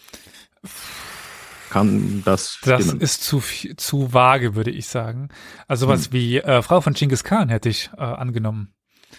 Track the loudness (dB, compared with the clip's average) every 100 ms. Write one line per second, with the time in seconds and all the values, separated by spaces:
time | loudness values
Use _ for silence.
0 | -20 -20 -20 -20 -20 _ -20 -18 -16 -16
1 | -16 -16 -18 -18 -20 -20 -2 2 4 4
2 | 0 -2 0 0 -2 -4 2 2 2 0
3 | -2 -2 -2 -2 -2 -8 -10 -10 -4 -2
4 | 2 4 6 4 2 0 -2 -4 -6 -6
5 | -6 -8 -10 -14 -20 -14 -4 0 4 2
6 | 2 0 2 0 4 2 4 2 2 0
7 | 2 0 0 0 2 0 0 -2 -6 -8
8 | -8 -6 -6 -4 -4 -4 -10 _ _ _
9 | _